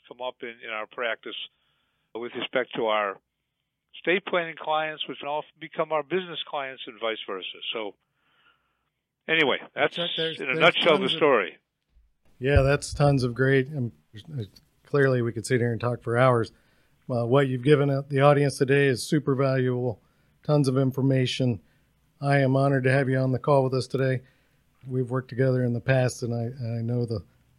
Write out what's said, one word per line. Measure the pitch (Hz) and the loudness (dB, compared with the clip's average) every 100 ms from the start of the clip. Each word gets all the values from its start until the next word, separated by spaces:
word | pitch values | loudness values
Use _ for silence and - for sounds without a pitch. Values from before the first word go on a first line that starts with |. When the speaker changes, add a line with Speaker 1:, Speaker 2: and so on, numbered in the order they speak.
| - | -16
Speaker 1:
come | 123 | -12
up | 127 - | -12 -10
in, | 120 117 | -14 -14
in | 120 | -10
our | 110 107 | -8 -8
practice | - 120 107 117 - - _ _ _ _ _ _ | -6 -4 -4 -8 -12 -14 _ _ _ _ _ _
with | 113 120 | -12 -10
respect | 123 110 131 120 | -8 -4 -4 -4
to | - 113 | -2 0
our | 107 101 95 _ _ _ _ _ _ _ | 0 -2 -6 _ _ _ _ _ _ _
estate | - - 190 - | -8 -2 -2 0
planning | 180 165 151 | -4 -4 -8
clients, | - 156 156 151 - | -4 -2 -2 -8 -10
which | 135 | -10
can | 143 | -8
often | 147 - 156 | -8 -8 -16
become | 160 - 156 | -10 -6 -2
our | 156 | -4
business | 139 180 180 147 - | -2 -4 -4 -10 -8
clients | 147 135 131 - | -8 -8 -12 -16
and | 107 | -6
vice | 113 110 - | -4 -4 -6
versa. | 95 87 - - | -8 -10 -12 -10
So | 117 104 - _ _ _ _ _ _ _ _ _ _ _ _ - | -8 -8 -12 _ _ _ _ _ _ _ _ _ _ _ _ -2
anyway, | 160 139 95 - | 0 2 0 -4
that's | 123 151 | -2 -2
Speaker 2:
Chuck, | - 170 170 | -2 -6 -4
there's, | 165 151 | -6 -6
Speaker 1:
in | 143 | -6
a | |
Speaker 2:
there's | 151 | 2
Speaker 1:
nutshell | 170 - 175 | 2 4 2
the | 151 | 2
Speaker 2:
tons | 101 | 2
of | 160 | 2
Speaker 1:
story. | 156 120 85 - _ _ _ _ _ _ _ - | 4 4 0 -8 _ _ _ _ _ _ _ -6
Speaker 2:
Yeah, | 127 143 | -2 0
that's | 135 143 - | 0 -2 -4
tons | - 143 139 | 0 2 2
of | 123 | 0
great. | 117 131 135 131 | 0 2 2 0
Um, | 151 120 - _ 107 160 147 101 _ _ _ | -4 -8 -10 _ -20 -14 -12 -12 _ _ _
clearly, | _ 147 135 127 | _ 2 4 2
we | 117 | 0
could | 110 - | -4 -2
sit | 127 | 0
here | 120 | 0
and | 113 | -2
talk | 120 117 | -4 -4
for | 117 117 | -2 4
hours. | 131 120 110 _ _ _ _ _ - | 4 4 0 _ _ _ _ _ -6
Uh, | 120 117 | -2 2
what | 139 139 | 4 4
you've | 127 | 2
given | 123 147 143 | 4 4 4
out | 135 143 | 0 -2
the | 139 | 4
audience | 143 143 143 - | 6 6 4 2
today | 135 139 139 | 2 4 4
is | 120 | 2
super | - 156 135 | 0 0 2
valuable, | 131 139 131 127 123 123 - _ _ _ _ | 0 2 2 0 0 -4 -6 _ _ _ _
tons | - 147 135 | 0 2 4
of | 131 | 2
information. | 131 131 135 131 123 - 127 110 _ _ _ _ _ - | 2 2 2 2 0 0 0 -2 _ _ _ _ _ -6
I | 143 139 | 0 2
am | 131 135 | 4 2
honored | 139 135 | 2 2
to | 127 | 2
have | 135 131 | 2 2
you | 131 | 0
on | 131 | 0
the | 123 | 0
call | - 143 | 2 4
with | 131 | 2
us | 131 - | -2 -4
today. | - 131 127 - _ _ _ _ _ 131 | -2 0 -2 -6 _ _ _ _ _ -8
We've | 127 120 | -6 -4
worked | 127 127 | -4 -4
together | 117 131 127 | 0 2 2
in | 123 | 0
the | 120 | -2
past, | 131 131 127 - | 0 2 2 -2
and | 117 | -6
I, | 117 117 139 113 117 | -4 -6 -6 -6 -6
I | |
know | 113 123 | -2 -2
the | 117 107 - _ _ | -2 -4 -8 _ _